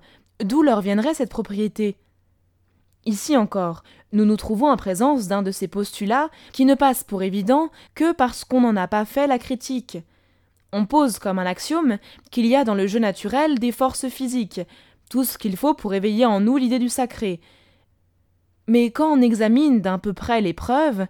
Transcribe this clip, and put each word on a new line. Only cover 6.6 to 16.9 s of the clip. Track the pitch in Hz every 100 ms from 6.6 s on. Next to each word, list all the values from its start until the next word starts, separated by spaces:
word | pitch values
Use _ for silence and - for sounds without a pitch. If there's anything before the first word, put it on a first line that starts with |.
| 262
ne | 269
passent | 277 254
pour | - 196
évidents | 190 196 196 277 320 - - -
que | 320
parce | 339 247 - -
qu'on | 254
n'en | 240 208
a | 180
pas | 208 214
fait | 277 285
la | 247
critique. | - 247 - 254 - 175 - _ _ _ _ _ _
On | 202 208
pose | 294 277 190
comme | 208 185
un | 180
axiome | 180 - 320 302 202 - - -
qu'il | - 233
y | 269
a |
dans | 240 202
le | 196
jeu | 226
naturel | 214 185 202 247 311 269
des | 240
forces | 226 262 262 262
physiques, | - 254 247 202 - 170 - _ _ -
tout | 247
ce | 254 -
qu'il | 214 185
faut | 190
pour | 202 208 196
éveiller | 208 214 247
en | 196
nous | 208 277
l'idée | 254 254
du |
sacré. | 247